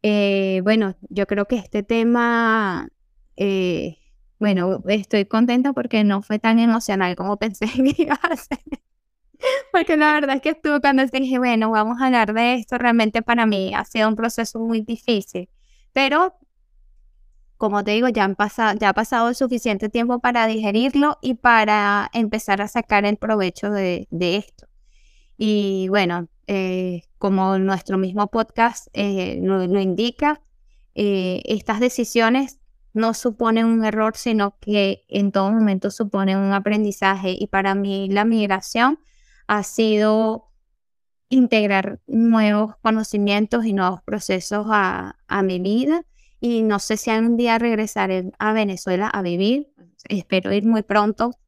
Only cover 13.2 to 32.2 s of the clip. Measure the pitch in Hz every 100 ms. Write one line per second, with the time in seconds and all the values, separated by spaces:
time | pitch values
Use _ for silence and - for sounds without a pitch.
13.2 | 226 233 226 202 190 202 202 226 214 214
14.2 | 226 - 226 226 226 226 214 226 - 220
15.2 | - 180 180 _ _ _ _ - 269 294
16.2 | 370 _ _ _ _ _ - _ _ _
17.2 | - _ _ _ 214 202 202 214 247 220
18.2 | 196 190 208 - 220 202 202 190 220 240
19.2 | 233 240 262 240 233 202 214 233 233 247
20.2 | 247 240 226 220 214 208 262 277 294 302
21.2 | 269 240 247 233 214 208 202 202 - 226
22.2 | 220 220 - 202 202 240 - 208 208 208
23.2 | 214 214 185 - 208 208 185 175 196 170
24.2 | 175 196 - _ - _ _ _ _ _
25.2 | _ _ 214 208 202 190 185 208 180 175
26.2 | 170 _ - 196 185 185 185 175 _ _
27.2 | 202 196 190 190 190 190 - 196 190 196
28.2 | 208 226 220 - 233 226 - - 202 196
29.2 | 180 - 185 190 185 202 190 180 233 240
30.2 | 294 302 _ _ _ _ _ - 208 196
31.2 | 185 180 - 214 - 208 247 247 226 233